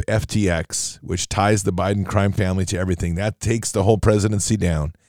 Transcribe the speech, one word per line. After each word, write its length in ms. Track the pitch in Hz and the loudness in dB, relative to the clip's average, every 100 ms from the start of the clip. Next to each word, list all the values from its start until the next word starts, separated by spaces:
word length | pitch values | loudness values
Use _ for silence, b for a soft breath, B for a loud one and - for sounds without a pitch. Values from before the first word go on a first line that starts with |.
| - | -2
F 220 | 110 - | -2 0
T 200 | 110 98 | 0 0
X, 520 | 82 - - - - | 0 -2 -6 -8 -10
which 260 | - 90 - | -8 -6 -4
ties 360 | - 101 107 | 0 2 2
the 80 | 98 | 0
Biden 340 | 90 95 104 95 | 0 0 0 0
crime 240 | 101 101 | 0 0
family 340 | 92 92 95 92 | 0 0 0 -2
to 120 | 90 | -2
everything. 380 | 92 87 87 85 | -2 -2 -2 -2
That 240 | 107 - | -4 -4
takes 320 | 101 117 - | -2 -2 -2
the 100 | 107 | 0
whole 160 | 95 110 | 4 4
presidency 580 | 117 107 104 101 - 110 | 4 4 2 0 0 0
down. 360 | 87 80 76 - | 0 0 -2 -8